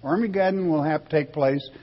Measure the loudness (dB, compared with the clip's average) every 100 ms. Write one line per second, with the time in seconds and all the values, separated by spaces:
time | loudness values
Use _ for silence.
0 | -2 -2 0 2 2 2 0 0 0 -2
1 | 0 -2 -2 0 0 0 -4 -20